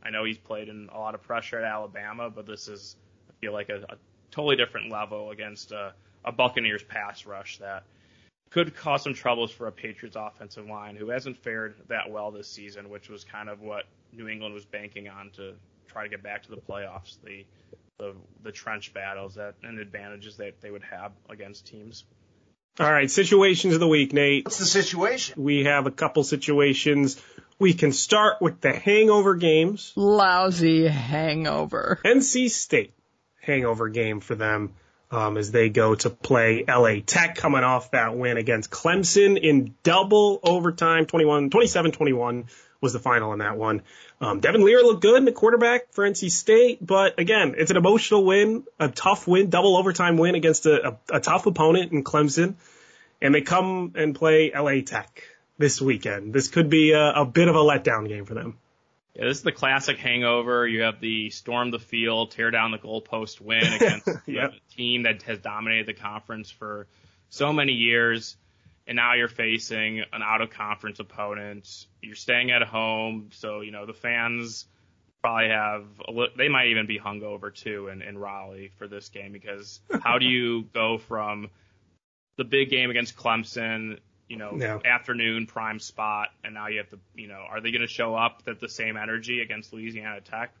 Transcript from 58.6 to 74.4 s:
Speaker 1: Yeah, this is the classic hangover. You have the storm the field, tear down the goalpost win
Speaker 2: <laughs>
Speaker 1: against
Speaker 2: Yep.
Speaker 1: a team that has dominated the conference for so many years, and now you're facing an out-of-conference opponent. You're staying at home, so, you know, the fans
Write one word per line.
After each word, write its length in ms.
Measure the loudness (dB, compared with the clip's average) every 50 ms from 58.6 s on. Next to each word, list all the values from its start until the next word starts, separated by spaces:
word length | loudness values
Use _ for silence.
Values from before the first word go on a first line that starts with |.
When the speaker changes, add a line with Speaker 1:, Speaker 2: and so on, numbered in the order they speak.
| _ _ _ _ _ _ _ _ _ _ _
Speaker 1:
Yeah, 80 | -6 -4
this 140 | -4 -4 -2
is 60 | -4
the 100 | -6 -4
classic 440 | -2 -2 0 0 0 0 -2 -6 -4
hangover. 720 | -2 -2 -2 0 0 0 0 0 0 0 0 0 0 0
You 140 | 0 0
have 180 | 0 -2 -2 -4
the 300 | -6 -6 -4 -4 -6 -8
storm 420 | -10 -14 -10 -6 -4 -4 -4 -4
the 80 | -6 -8
field, 520 | -10 _ -6 -4 -2 -2 -2 -2 -4 -6
tear 200 | -6 -4 -4 0
down 200 | 0 0 0 0
the 60 | -4 -8
goalpost 600 | _ -10 -10 -10 -10 -8 -8 -8 -8 -10 -14 -18
win 240 | -8 -2 0 0 2
Speaker 2:
<laughs> 100 | 0 2
Speaker 1:
against 360 | 2 2 0 0 -2 -6 -8 -8 -8 _ -10
Speaker 2:
Yep. 260 | -6 -6 -6 -6 -6
Speaker 1:
a 220 | -10 _ _ -14
team 280 | -8 -6 -4 -4 0 0
that 200 | 0 -2 -2 -6
has 160 | -12 -12 -10
dominated 480 | -10 -10 -10 -8 -4 -2 -2 -2 -4 -6
the 60 | -10
conference 580 | -12 -12 -12 -12 -12 _ _ -16 -16 -16 -18
for 360 | -18 _ -14 -14 -14 -14 -16 _ _ _ _ _ _ _ _ _
so 240 | -6 -4 -2 -2 0
many 180 | 0 0 0
years, 640 | 0 0 2 2 4 4 2 2 0 -2 -6 -12 -20 _ _ _ _ _ _ _ _ _ _
and 120 | -8 -2 0
now 160 | 0 2 2
you're 160 | 0 0 -2
facing 680 | -4 -4 -2 -2 -2 -4 -4 -8 -6 -6 -6 -6 -6 -8 -10 -10
an 100 | -10 -10
out-of-conference 800 | -6 -4 -2 -2 -4 -6 -8 -10 -8 -8 -8 -10 -10 -16 -14 -14
opponent. 840 | -18 _ -12 -10 -10 -8 -8 -10 -12 -14 -16 -18 -20 -20 -20 -20 -20 _ _ _
You're 140 | -20 -20 -20
staying 360 | -16 -6 -2 0 0 0 0
at 100 | 0 0 0
home, 680 | 0 -4 -4 -4 -2 -4 -4 -4 -6 -8 -10 -12 -16
so, 300 | -20 -16 -14 -12 -12 -10
you 100 | -12 -14
know, 140 | -14 -16 -16
the 80 | -16 -18
fans 720 | _ -6 -4 -2 -2 -2 -2 -4 -6